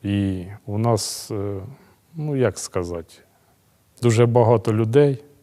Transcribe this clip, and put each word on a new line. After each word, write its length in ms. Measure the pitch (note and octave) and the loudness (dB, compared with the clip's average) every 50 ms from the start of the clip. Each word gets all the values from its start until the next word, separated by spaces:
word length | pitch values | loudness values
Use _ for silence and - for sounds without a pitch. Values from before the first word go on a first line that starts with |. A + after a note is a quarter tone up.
| - | -2
І 420 | G2+ G2+ G2+ G2+ G2 F#2+ F#2 F2+ F2+ G2+ G#2 _ | 0 0 0 0 0 -2 -4 -8 -12 -14 -16 _
у 120 | - G#2 G#2+ | -8 -4 -2
нас, 540 | A2+ A#2 A#2 G#2 - - - - - - | 0 2 0 0 0 -4 -10 -10 -10 -10
е, 280 | A#2 G2+ G2 G2+ G2+ F#2+ F#2+ A2+ C3+ - _ _ _ _ _ _ _ | -8 -6 -6 -6 -8 -10 -12 -14 -18 -20 _ _ _ _ _ _ _
ну, 200 | E3 D3+ D3+ D3 | -10 -6 -4 0
як 240 | C3+ B2 G#2+ F2+ - | 2 0 0 0 -2
сказати, 540 | - - - F#2+ F2 E2+ F2 E2+ E2 _ - - _ _ _ _ _ _ _ _ _ _ _ _ _ _ _ _ | -12 -8 -6 -6 -6 -4 -8 -10 -12 _ -20 -20 _ _ _ _ _ _ _ _ _ _ _ _ _ _ _ _
дуже 240 | - A#2+ A2+ A2 A#2+ | 0 0 4 4 4
багато 480 | A#2 A#2 B2 A#2+ A2 A#2+ A2 G#2 - A2 | 4 6 4 4 6 4 2 2 0 0
людей 500 | G#2+ A2+ A2 A#2 C#3+ D3 C#3+ C3+ B2+ - _ _ _ | 0 0 2 4 4 4 4 2 -4 -8 _ _ _